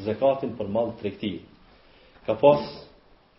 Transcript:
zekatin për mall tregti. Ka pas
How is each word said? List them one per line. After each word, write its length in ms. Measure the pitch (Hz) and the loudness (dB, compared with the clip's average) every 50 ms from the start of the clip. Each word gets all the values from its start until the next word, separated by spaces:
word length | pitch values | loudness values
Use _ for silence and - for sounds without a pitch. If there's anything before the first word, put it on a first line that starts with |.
zekatin 540 | 98 104 107 107 135 135 135 127 - 123 110 - | -4 -4 -2 2 2 2 2 2 -2 -6 -6 -6
për 140 | 107 98 | -6 -4
mall 240 | 98 113 120 113 113 - | -2 -2 -2 -2 -4 -6
tregti. 380 | - 101 95 - - 104 90 82 - - - - - - - - _ _ _ - - - _ - - - | -8 -8 -8 -6 -6 -6 -6 -8 -12 -18 -20 -20 -20 -20 -20 -20 _ _ _ -20 -20 -20 _ -12 -4 -4
Ka 60 | 110 | -2
pas 300 | - - 143 147 - - - - - - - - - _ _ _ _ _ _ _ | 4 6 6 6 6 2 -6 -12 -16 -18 -20 -20 -20 _ _ _ _ _ _ _